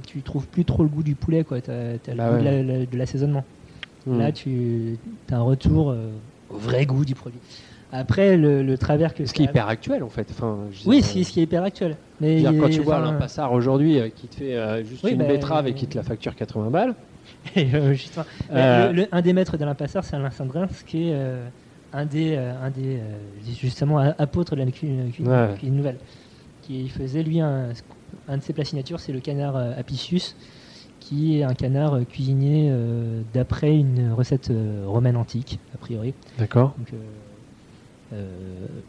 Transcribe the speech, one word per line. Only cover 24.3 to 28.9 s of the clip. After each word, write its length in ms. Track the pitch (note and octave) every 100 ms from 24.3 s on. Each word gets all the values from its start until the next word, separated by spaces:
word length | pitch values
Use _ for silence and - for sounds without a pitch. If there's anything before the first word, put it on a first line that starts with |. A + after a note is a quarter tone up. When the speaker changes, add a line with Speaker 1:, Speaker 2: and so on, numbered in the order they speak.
| F3 E3+ C#3
Speaker 1:
de 60 |
la 80 | B2+
cu-, 160 | - D3+ C3 B2
cu-, 100 | A#2
Speaker 2:
Ouais. 260 | B2 B2+ A2 G2+
Speaker 1:
cuisine 180 | C3 C#3
nouvelle, 200 | C#3+ B2+ - - - - - -
qui 260 | - C3 C3
faisait, 340 | - C3 D3
lui, 160 | D#3 E3
un, 300 | D3+ C3+ B2 A#2+ - - - - -
un 100 | C#3
de 40 |
ses 80 | -
plats 120 | D#3+ C#3
signatures, 340 | C#3+ C3